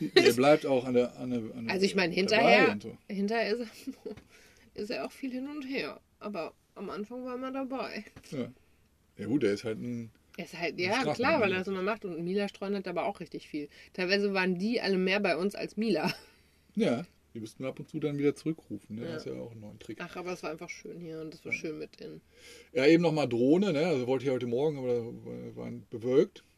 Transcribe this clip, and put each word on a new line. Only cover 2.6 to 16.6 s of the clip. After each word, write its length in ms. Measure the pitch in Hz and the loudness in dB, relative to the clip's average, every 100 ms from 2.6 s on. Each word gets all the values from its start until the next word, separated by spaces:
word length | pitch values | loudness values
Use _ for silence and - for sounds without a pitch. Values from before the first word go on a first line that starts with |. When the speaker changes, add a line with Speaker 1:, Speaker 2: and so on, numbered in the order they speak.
| - | 6
Speaker 1:
und 100 | 208 | 2
so. 140 | 220 - - | -8 -14 -8
Speaker 2:
hinterher 440 | 202 208 233 202 | -4 -2 0 0
ist 60 | 240 | -2
er, 520 | 226 - - - - 214 - - - - - | -6 -10 -14 -12 -14 -14 -18 -20 -20 -20 -18
<laughs> 0 | - | -10
ist 80 | 208 | -8
er 140 | - 247 | -6 -8
auch 60 | |
viel 200 | - 262 | -10 -8
hin 160 | 254 277 | -8 -8
und 140 | 302 | -10
her. 360 | 262 262 147 - _ _ | -6 -6 -6 -10 _ _
Aber 340 | 208 196 151 - _ | -10 -8 -8 -10 _
am 160 | - 196 | -12 -10
Anfang 340 | 160 208 247 | -8 -10 -10
war 80 | 254 | -10
er 40 | 247 | -8
immer 160 | 262 | -8
dabei. 520 | 269 262 262 156 - - - - | -6 -6 -6 -6 -8 -12 -18 -12
Speaker 1:
Ja. 220 | 143 117 - _ _ _ _ _ - | -8 -8 -10 _ _ _ _ _ -10
Ja 100 | 104 | -2
gut, 160 | 139 | 0
der 80 | 107 | 2
ist 120 | 104 | 0
halt 140 | 113 113 | -4 -6
ein 300 | 123 120 113 _ _ - | -6 -8 -10 _ _ -14
Speaker 2:
Er 80 | |
ist 140 | 170 165 | -14 -6
halt, 160 | 165 151 | -6 -2
Speaker 1:
ein 20 | |
Speaker 2:
ja, 80 | 180 247 | 0 0
Speaker 1:
Straßenmann, 140 | - | 0
Speaker 2:
klar, 260 | 147 269 311 | 0 2 2
weil 80 | 196 | 2
Speaker 1:
ne? 40 | 185 | 0
Speaker 2:
er 20 | |
das 80 | 185 | -2
immer 140 | 190 | -2
macht 220 | 190 220 | -2 -4
und 180 | 190 165 | -6 -6
Mila 240 | 175 202 202 | -4 -2 -2
streunert 380 | - 196 202 190 | -6 -6 -4 -4
aber 180 | 175 180 | -4 -4
auch 140 | - | -4
richtig 280 | 170 - - | -10 -12 -10
viel. 200 | 151 143 - - | -10 -10 -14 -14
Teilweise 400 | - 180 202 202 | -4 0 2 2
waren 240 | 190 185 175 | 2 2 2
die 220 | 214 240 | 0 -2
alle 180 | 190 185 | 0 2
mehr 220 | 185 208 | 2 2
bei 160 | 190 151 | 2 0
uns 180 | 196 | 0
als 220 | - 170 - | -4 -8 -4
Mila. 360 | 226 156 170 - - _ _ _ | 0 2 0 -4 -12 _ _ _